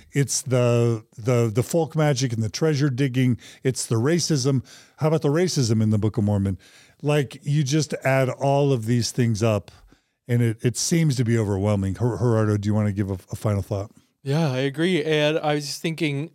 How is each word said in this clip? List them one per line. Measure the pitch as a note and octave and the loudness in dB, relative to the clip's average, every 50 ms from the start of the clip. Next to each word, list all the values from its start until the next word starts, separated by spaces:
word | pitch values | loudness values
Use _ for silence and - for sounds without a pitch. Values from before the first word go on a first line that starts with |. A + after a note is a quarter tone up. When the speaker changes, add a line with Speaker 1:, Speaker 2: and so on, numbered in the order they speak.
| - _ | -14 _
Speaker 1:
It's | - C#3+ C#3 - - - | -2 -2 -2 0 -2 -6
the, | - B2+ B2 B2 B2 A#2+ A#2+ A#2+ A#2 A#2+ A#2 A2 - _ - - | -2 0 2 2 4 4 4 4 2 2 0 -2 -6 _ -14 -6
the, | G#2+ C3 B2+ A#2+ A#2 A#2 | -2 0 2 2 2 2
the | G2+ B2+ A#2 | 0 -2 -2
folk | - - E3+ D#3+ C3 - | 0 0 -2 -2 -2 0
magic | D#3 D#3 D3+ D3 A#2+ C3+ B2 | 0 0 2 2 0 -2 -2
and | A#2 A2 | -2 -2
the | A2+ G#2 | -4 -4
treasure | - - D#3+ D#3+ D#3 C3 D3 D3 | -2 -2 0 0 0 0 0 0
digging. | B2 A#2+ C#3+ C3+ A#2+ C3 B2+ B2+ A#2 - - - - - - | 0 0 -2 0 0 2 2 2 2 0 -4 -18 -12 -4 -4
It's | C3 B2 - - | -4 -2 -2 -2
the | - B2 | -2 0
racism. | A2+ A#2 C#3+ E3+ E3+ - - D#3+ C#3 A#2+ C#3+ C3+ B2+ - - - - - _ _ - | 0 2 2 0 0 0 0 -2 0 0 0 0 -2 -4 -6 -16 -20 -20 _ _ -2
How | D3 D#3+ | -2 0
about | D#3+ D#3 | 0 2
the | - C#3+ | 0 0
racism | C#3+ E3 F#3 F3 - D3+ B2+ G#2+ A#2 A2 | 2 2 0 0 0 0 0 2 2 2
in | A2 G#2+ | 2 2
the | G#2+ G#2+ | 2 2
Book | G2+ G#2+ - - | 0 0 0 0
of | |
Mormon? | G2+ G#2 G#2 G2+ G2 G2 G2 - - - - - - _ _ - | 0 0 2 0 0 -2 -4 -6 -10 -20 -20 -20 -20 _ _ -6
Like, | - C#3+ D3 D3+ C#3 - - - | -2 0 0 0 -2 -4 -8 -10
you | - C#3+ C#3+ D#3 D3+ | -4 -2 0 0 0
just | B2+ C#3+ D#3+ C#3+ - - - - | 0 0 0 -2 -2 -6 -4 -2
add | C3+ C3+ C3+ C3 B2+ | 0 2 2 2 0
all | B2 - C3 C#3 C#3 C#3 D3 C#3 | -2 -2 0 2 2 2 2 2
of | C#3 A#2+ A2 | 2 0 0
these | A2 B2 A#2+ A2 - | 0 0 0 0 -2
things | - - B2 A#2 A2+ F#2+ | 0 0 0 0 0 0
up, | A2+ A2+ G#2+ G2+ - - - - - - - _ _ _ _ _ _ - | 0 0 0 0 -2 -8 -20 -20 -20 -20 -20 _ _ _ _ _ _ -2
and | A#2+ A#2+ | 0 2
it, | A#2+ A#2 A2 - | 2 0 0 0
it | - B2+ A2 | -2 -2 -2
seems | - - - E3+ E3 E3 D#3 C3 | -2 -2 0 2 2 2 2 2
to | A2+ B2 | 0 0
be | A2+ A#2 | 0 2
overwhelming. | A2+ A2 G2+ G2+ F#2 G2 G#2+ G#2 G2+ F#2+ F#2+ F#2+ | 0 2 0 0 0 2 2 0 0 0 -2 -2
Ger-, | - A2+ B2 A2 | -2 -2 -2 -2
Gerardo, | E2+ A#2 B2 A2+ A2 A2 G#2+ G#2 | 0 0 2 2 2 2 2 0
do | G2+ G2+ G#2+ | 0 0 0
you | G#2 | 0
wanna | G#2+ G#2+ G#2 | 0 0 0
give | G2 G2 G#2 F#2+ | 0 -2 -4 -4
a, | G2 F2+ - - | -4 -8 -10 -12
a | - | -10
final | - - A2 G2+ G2+ | -4 -2 -2 -2 -2
thought? | F#2+ - A2 G2 G2+ G#2 - - _ _ _ _ | -2 -4 -6 -6 -6 -10 -14 -20 _ _ _ _
Speaker 2:
Yeah, | - C3+ C#3 D#3+ E3 C#3+ | -6 -4 -2 0 0 0
I | B2+ B2+ | 0 -2
agree. | C3+ C#3 C3+ C3+ E3 F#3+ F#3 D#3 | -2 -2 -2 -2 0 0 0 0
And | - D#3 D#3 D3+ D3 D3+ D#3 | 0 0 0 2 2 2 0
I | D#3+ D#3 D3+ D3+ | 0 0 0 -2
was | D3+ D3 | -2 -4
just | C#3+ - - | -8 -10 -8
thinking, | - F3 D#3+ D3+ F3 D3 C#3+ C#3 D3+ - | -6 -6 -4 -2 -4 -2 -2 -4 -6 -8